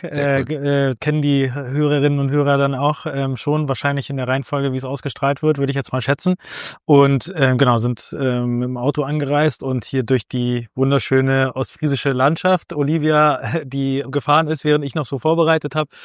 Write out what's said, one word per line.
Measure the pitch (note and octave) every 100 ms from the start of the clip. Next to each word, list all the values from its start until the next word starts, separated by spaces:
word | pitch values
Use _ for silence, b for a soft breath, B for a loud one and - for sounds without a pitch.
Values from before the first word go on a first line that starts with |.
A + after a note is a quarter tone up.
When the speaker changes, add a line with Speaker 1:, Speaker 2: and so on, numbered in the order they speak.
Speaker 1:
Cool. | F3
Sehr | D3 C#3+
Speaker 2:
Äh, | C3+
Speaker 1:
cool. |
Speaker 2:
g-, | B2+ D3+
äh, | C#3+ C#3 C3+ B2
kennen | D3+ D3+
die | C#3+ C#3 C3+
Hörerinnen | C3+ B2+ C#3 D3 D3 C#3+ C#3+
und | C#3
Hörer | D3 C#3+ C#3
dann | C#3
auch, | C3 C#3+ D3 D#3+
ähm, | C#3 C3+ C3
schon. | D3 D3+ C#3+
Wahrscheinlich | C3 C#3+ C#3+ -
in | C#3
der | B2
Reihenfolge, | C3+ - C#3+ C#3
wie | C3
es |
ausgestrahlt | B2+ C#3 C#3+ - C#3 C#3+
wird, | D#3 C#3
würde | C#3
ich | C3+
jetzt | -
mal | C3
schätzen. | - C#3+ F3+ F#3 B B B B
Und, | - C#3+ C#3 C#3 -
ähm, | F3+ C3 B2+
genau, | B2+ A#2
sind, | B2 A#2+ - -
ähm, | C3 B2 B2 A#2+
mit | B2
dem | B2
Auto | B2+ D3
angereist | C#3 D3+ C#3 D3 D#3 -
und | C3+ B2+ -
hier | C3+
durch | A#2+ B2+ -
die | B2 B2 B2 A#2
wunderschöne | - C3+ C#3 - C3+ C3+ C3+ C3
ostfriesische | C3+ C3+ - D3+ C#3 C#3+
Landschaft. | B2+ C#3 D#3+ F#3 F#3 -
Olivia, | D3+ C#3+ D#3+ D3+ D3+ D3+ C3+
<laughs> | A2 D#3+
die | C3+ C#3 C3+ C3+ B2+
gefahren | C3+ - D3+ D#3
ist, | D#3
während | D3+ D3
ich | C#3+ E3
noch | C3+
so | C3
vorbereitet | D#3 E3 D#3+ D#3+ D3 D#3
hab, | D3+ B